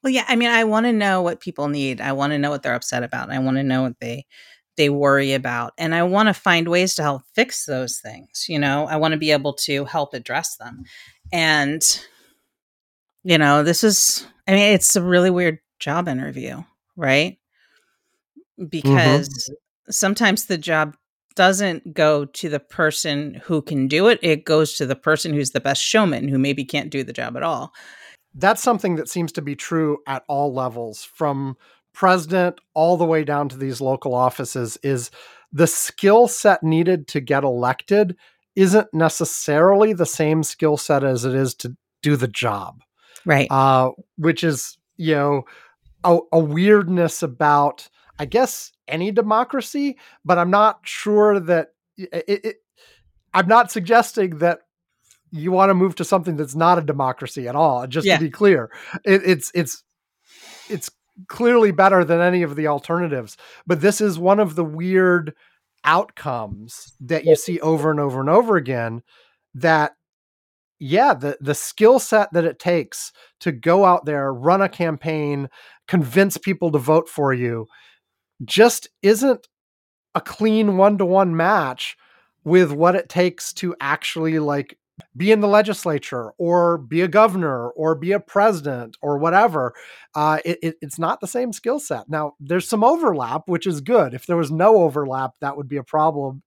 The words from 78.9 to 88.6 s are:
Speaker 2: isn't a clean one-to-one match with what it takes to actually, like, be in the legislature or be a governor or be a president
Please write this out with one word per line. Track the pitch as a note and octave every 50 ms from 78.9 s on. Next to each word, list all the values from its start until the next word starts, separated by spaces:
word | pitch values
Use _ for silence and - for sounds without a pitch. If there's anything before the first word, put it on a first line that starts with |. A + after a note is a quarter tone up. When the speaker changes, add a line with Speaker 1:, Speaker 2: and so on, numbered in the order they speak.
| _ _
Speaker 2:
isn't | - G3 A3 G#3 B3+ C#4 B3 - _ _ _ _ _ _ _ _ _ _ _ _ _ _ _
a | E3+
clean | - - - - G#3 A3 G#3+ A3 A3 G#3 G3
one-to-one | F#3 F#3+ G#3 G#3 F#3+ G3 F3 F#3 F#3+ G3 F3+ E3
match | E3 E3 F3+ G#3+ G3 D#3 C3 B2+ - - - - _ _ _ _ _ _ _ _ _ _
with | D3+ E3+ F#3 F3+ D3
what | C#3+ C#3+ E3 F3 F3+
it | G3 - _
takes | - F3 F3+ F3+ E3+ - - - -
to | - - F3 E3+ _
actually, | C3+ C#3 D3 - - - - E3 D#3+ D#3+ D#3+ D#3+
like, | D3+ D3 C#3+ C#3+ C#3 - - _ _ _ _ - - _ _
be | B2 E3 G3+
in | A3 G#3
the | G#3 G3+
legislature | G3+ G#3 G#3+ G#3 G#3 - - F3 D3+ C#3 - - - B2 A#2 A2 - _
or | F3+ E3+ F3 F3 F3 E3+ E3+ E3
be | C#3 A2+ D3+ E3
a | F3+ F3
governor | D3+ G#3 A3 A3+ F#3 F#3+ E3+ D3+ C3+ B2 A#2 A#2+
or | - - D#3 D#3+ D#3+
be | D3 D#3 F3+
a | G3 G3+
president | G3 _ - G3+ G3+ A3+ G#3 E3